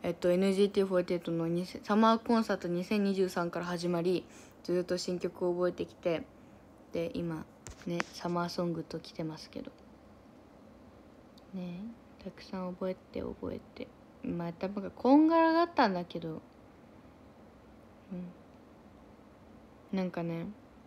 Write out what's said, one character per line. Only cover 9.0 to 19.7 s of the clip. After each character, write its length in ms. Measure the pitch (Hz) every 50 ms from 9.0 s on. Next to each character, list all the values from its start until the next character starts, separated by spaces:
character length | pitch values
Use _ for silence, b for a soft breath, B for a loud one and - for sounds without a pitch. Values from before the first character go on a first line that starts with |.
来 120 | - -
て 120 | - - 165
ま 120 | 156 156 156
す 100 | - -
け 140 | - - -
ど。 80 | - - - - - - - - - - - - - - - - - - - - - - - - - - - - - - - - - - - - - -
ね、 300 | 190 180 180 175 180 202 226 233 - - - - - -
た 80 | 196
く 120 | - - -
さ 180 | - - 190
ん 120 | 185 180 180
覚 160 | 180 190 185
え 60 | 185
て、 260 | - - - - -
覚 320 | - - - - - 180 -
え 60 | - - - -
て。 120 | - - - - - - - - - -
ま 220 | - 175 170 170
あ、 20 | 170
頭 340 | 170 - - 190 202 202
が 80 | 196 180
こ 260 | - - - 240 269
ん 120 | 294 311 320
が 120 | 330 330
ら 140 | 330 330 320
が 100 | 330 339
っ 60 | 339 -
た 140 | - 269 214
ん 60 | 190
だ 100 | 180 180
け 160 | - - 170
ど。 220 | 165 165 156 170 - - - - - - - - - - - - - - - - - - - - - - - - - - - - - - - - - - 190 180 180 175 175 - - - - - - - - - - - - - - - - - - - - - - - - - - -